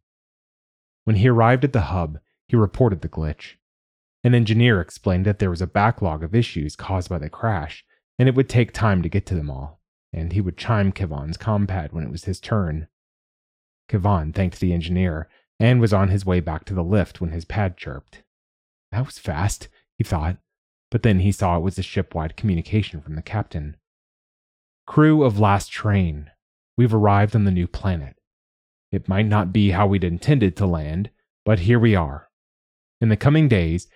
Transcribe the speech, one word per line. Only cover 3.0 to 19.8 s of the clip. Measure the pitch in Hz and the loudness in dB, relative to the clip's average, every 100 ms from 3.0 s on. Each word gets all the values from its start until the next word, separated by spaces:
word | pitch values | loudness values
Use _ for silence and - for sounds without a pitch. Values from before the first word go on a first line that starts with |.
the | 82 | -6
glitch. | - 78 76 - - _ _ _ _ _ _ | -6 -6 -6 -14 -20 _ _ _ _ _ _
An | 120 | 2
engineer | 123 110 113 120 101 | 4 4 4 4 4
explained | 82 - - 90 95 | 0 -4 0 0 0
that | 98 | 0
there | 98 | -2
was | 85 | -2
a | 90 | -2
backlog | 101 107 - 82 78 | 0 0 0 -4 -4
of | 80 | -2
issues | 110 117 - 73 - | -2 -2 -4 -8 -8
caused | - 95 87 | -6 -6 -4
by | 87 | -8
the | 73 | -8
crash, | - 113 98 76 - - _ _ - | -6 -4 -4 -6 -14 -20 _ _ 0
and | 127 | 2
it | 127 | 4
would | 131 | 2
take | 123 113 | 2 0
time | - 110 95 | 0 0 2
to | 82 | 0
get | 98 - | -2 -2
to | |
them | 87 73 | -4 -6
all, | 67 69 - _ _ _ | -8 -12 -16 _ _ _
and | - 82 | -10 -6
he | 92 | -4
would | 92 85 | -4 -6
chime | - 110 98 | -2 0 0
Kavan's | - 92 71 73 82 | -2 -6 -6 -8 -8
compad | - 104 101 92 76 | -2 -2 0 -4 -6
when | 82 | -8
it | 71 | -8
was | 85 | -8
his | - 90 | -8 -10
turn. | - 110 87 78 78 _ _ _ _ _ _ _ _ _ _ | -4 -2 -2 -4 -10 _ _ _ _ _ _ _ _ _ _
Kavan | 104 98 95 78 | -2 0 0 -2
thanked | 78 92 - | -2 -4 -2
the | 92 | -2
engineer | 87 80 90 92 78 78 _ _ - | -2 -2 -2 -2 -4 -10 _ _ -2
and | 113 123 | 2 4
was | 117 | 4
on | 101 95 | 2 2
his | 101 | 0
way | 95 90 | 0 0
back | 80 78 - | -2 -6 -6
to | |
the | 92 | -6
lift | 85 104 87 - | 0 0 0 -4
when | 85 | -8
his | 82 | -6
pad | 82 101 98 87 | -6 -4 -4 -6
chirped. | - 67 - - _ _ _ _ _ _ _ | -12 -14 -16 -20 _ _ _ _ _ _ _
"That | 101 | -6
was | 139 - | -6 -8
fast," | - 78 98 - - _ | -8 -4 -2 -4 -12 _